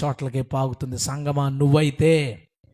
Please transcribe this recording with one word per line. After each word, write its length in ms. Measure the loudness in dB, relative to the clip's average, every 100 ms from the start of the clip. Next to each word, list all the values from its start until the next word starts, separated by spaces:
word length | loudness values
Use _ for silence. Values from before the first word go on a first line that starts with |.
చోట్లకే 380 | -4 -4 -4 -4
పాకుతుంది. 560 | -4 -2 -2 -4 -8 -6
సంగమా, 520 | -6 -4 -4 -2 -2
నువ్వైతే 1000 | 2 4 4 2 2 4 4 0 -8 _ _ _